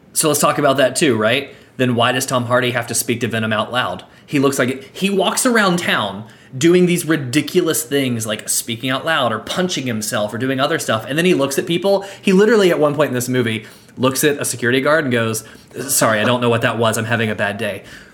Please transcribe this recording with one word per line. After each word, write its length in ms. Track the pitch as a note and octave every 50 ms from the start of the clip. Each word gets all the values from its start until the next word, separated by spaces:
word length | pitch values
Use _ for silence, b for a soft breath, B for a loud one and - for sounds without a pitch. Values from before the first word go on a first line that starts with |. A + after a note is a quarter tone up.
| _ - -
So 160 | - - D#3
let's 120 | D3 -
talk 180 | - D3+ D3 D3+
about 180 | C#3+ C#3 C3+
that 180 | C3 C3+ B2 A#2+
too, 200 | - F3+ D3 A#2
right? 380 | A2 G#2+ A2 A#2+ C#3 D3 B B B B B B -
Then 160 | C3 B2 B2
why 180 | A2+ A#2 B2 B2+
does 140 | C3 B2+
Tom 180 | - C#3 B2 A#2+
Hardy 260 | A2+ B2 B2 B2+ B2 A2+
have 140 | A#2+ A#2 -
to 60 | A2+
speak 260 | - - - A#2+ -
to 80 | - A2
Venom 240 | G2 A2+ A2+ A2 A2
out 200 | G#2 A2 - A#2
loud? 320 | B2+ A#2+ F#2+ F2+ F#2+ B B B B B
He 120 | - D3+ C#3+
looks 200 | C3+ C3+ C3+ -
like 100 | C3+ B2
it, 160 | C3 B2+ - - -
he 160 | - F#3 G3
walks 380 | G3+ F#3+ F3+ G#3+ G#3+ - -
around 320 | C4 A#3 A3+ G#3 F#3+ F3 F3
town 500 | F3 G3+ F#3+ D3 A2 G2 F#2+ G2 A2 B B B B B -
doing 280 | B2+ C#3+ E3+ F3 F3+ F3+
these 200 | F3 F3 F3 E3+
ridiculous 760 | D3 D#3+ D#3 C3+ B2 A#2 D3+ C#3 - - F3+ E3+ D#3+ D3+ - -
things 420 | - C#3+ C#3+ C#3 B2+ B2 A2+ A2
like 200 | A2 G#2+ G#2+ - -
speaking 420 | - - - - A#2 A2+ - C3
out 160 | C3 C3+ C3+
loud 260 | E3 D#3+ D3+ C3 A#2 A2
or 60 | G#2+
punching 480 | - - - - F#3 F3+ F3+ D#3 C3
himself 480 | B2+ A2+ G#2+ G#2 - - A2+ G#2 G#2 A2+
or 40 | A2+
doing 220 | B2+ C3 C3+ C3
other 180 | C3+ D#3 E3 D3
stuff. 280 | - - A#2 A2 A#2 B2+
And 80 | C3+
then 80 | D#3 E3+
he 80 | F#3 E3+
looks 260 | C#3 F3+ F3+ - -
at 80 | -
people. 360 | - F3 E3+ E3+ G3 G3 F#3+ G3 B B B
He 120 | - G3+ F#3+
literally 360 | F#3 G#3 A3 A#3+ G#3+ G3 F3
at 80 | D#3+ C#3+
one 160 | D3+ D3 C#3+
point 140 | C#3+ D3+ C3
in 60 | B2
this 140 | B2 A#2 B2+
movie 360 | B2+ B2+ A#2+ A2+ A2 A2 G#2+ B B B B B -
looks 260 | - A#2+ C3 C3 - -
at 140 | D3+ C#3+ C#3
a 60 | B2+
security 360 | - - A#2 - A#2 B2 C3+ C3
guard 220 | C#3+ D3+ D#3+ D#3
and 80 | C3+ A#2+
goes, 320 | A#2+ A2+ A2+ A2 A2 B B B B B B - - B2+ C#3
"Sorry, 320 | - - D3 A#2+ A2 G#2+
I 40 | G#2+
don't 160 | A#2+ B2 B2 A#2+
know 80 | A#2+
what 100 | A#2 A#2 A#2+
that 140 | B2 A2+
was. 220 | A2+ A#2 A2+ A2 A#2
I'm 60 | A2
having 240 | A2 A#2+ A2 A2+ G#2+
a 40 | G#2
bad 220 | G2+ G#2+ G2+ G#2
day." 280 | G#2 A2 G#2 F#2+ G2 B B B B B B